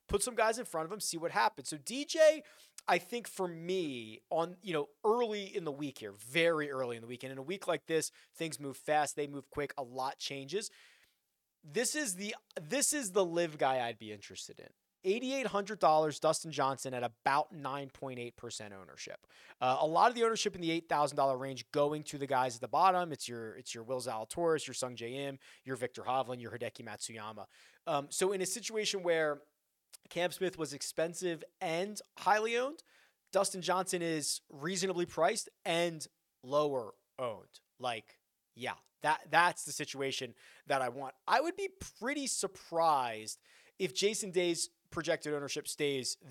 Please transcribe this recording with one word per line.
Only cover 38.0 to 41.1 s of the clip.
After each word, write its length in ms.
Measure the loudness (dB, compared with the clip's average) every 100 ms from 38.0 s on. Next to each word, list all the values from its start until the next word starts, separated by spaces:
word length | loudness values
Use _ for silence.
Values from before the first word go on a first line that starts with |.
| -8 _ _ _ _ -8
yeah, 180 | -6 -6 _ _
that, 160 | 0 0 4
that's 360 | 6 6 4 -4
the 60 |
situation 640 | -6 -6 -2 -2 -2 -6 -10 -20 -14 0
that 160 | 0
I 80 | 0
want. 240 | -4 -10